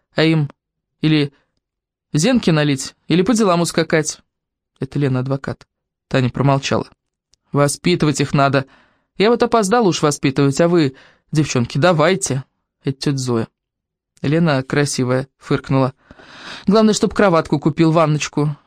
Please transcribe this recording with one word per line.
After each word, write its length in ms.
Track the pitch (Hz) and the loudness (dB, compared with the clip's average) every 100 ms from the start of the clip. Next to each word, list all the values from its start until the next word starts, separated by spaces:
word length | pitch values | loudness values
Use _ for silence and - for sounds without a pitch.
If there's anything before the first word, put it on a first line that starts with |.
| _ - | _ -2
а 80 | |
им 260 | 160 160 143 - _ _ _ - | 2 2 -2 -8 _ _ _ -4
или 320 | 156 156 143 _ _ _ _ _ _ _ _ | 0 0 -2 _ _ _ _ _ _ _ _
зенки 380 | 147 202 247 - | -2 2 2 2
налить, 460 | 156 147 135 - _ - | 2 0 -2 -6 _ -2
или 140 | 160 | 0
по 120 | 185 | 2
делам 280 | 220 208 170 | 2 2 0
ускакать. 580 | 170 - 160 160 151 - _ _ _ _ _ - | 0 -2 0 0 -2 -10 _ _ _ _ _ -14
Это 180 | 135 143 | -8 -4
Лена 220 | 139 127 | -2 -2
адвокат. 480 | 131 139 - 117 - _ _ _ - | -4 -6 -8 -12 -16 _ _ _ -6
Таня 220 | 135 127 | -2 -2
промолчала. 600 | - 139 135 - 110 - _ _ _ _ _ _ | 0 0 0 -2 -4 -6 _ _ _ _ _ _
Воспитывать 680 | 139 143 - 175 175 151 139 | -2 0 0 -2 0 0 -2
их 140 | 139 | -2
надо. 320 | 143 135 135 - _ _ _ _ - | 0 0 0 -4 _ _ _ _ -2
Я 120 | 202 | 0
вот 140 | 240 | 2
опоздала 440 | 240 233 190 240 202 | 2 0 2 2 2
уж 140 | - | 2
воспитывать, 580 | 151 139 143 131 139 139 | -2 0 -2 0 0 2
а 80 | 170 | 2
вы 280 | 175 139 - - _ - | 2 0 -2 -20 _ -6
"Девчонки, 460 | 151 139 127 117 139 | -2 0 -2 -2 0
давайте!" 640 | 175 156 160 190 - 135 - _ _ _ | 0 2 2 0 -2 -6 -8 _ _ _
Это 160 | 139 135 | -10 -6
тётя 180 | 151 135 | -4 -4
Зоя. 300 | 127 117 - _ _ _ _ _ _ _ | -2 -4 -4 _ _ _ _ _ _ _
Лена 420 | 143 160 170 135 | -2 0 2 0
красивая, 640 | 131 147 143 - 123 127 135 _ | -2 -2 -2 -2 -2 -2 -6 _
фыркнула. 560 | - 139 - 135 127 - _ - - - - - - | -4 -4 0 0 0 -4 _ -20 -20 -20 -20 -4 2
"Главное, 260 | 220 214 | 4 4
чтоб 200 | 208 214 | 2 -2
кроватку 460 | - 202 165 151 151 | 2 2 2 0 -2
купил, 320 | 160 151 160 | -2 0 2
ванночку, 640 | 160 151 151 - - 151 143 | 2 2 0 -4 -4 -4 -4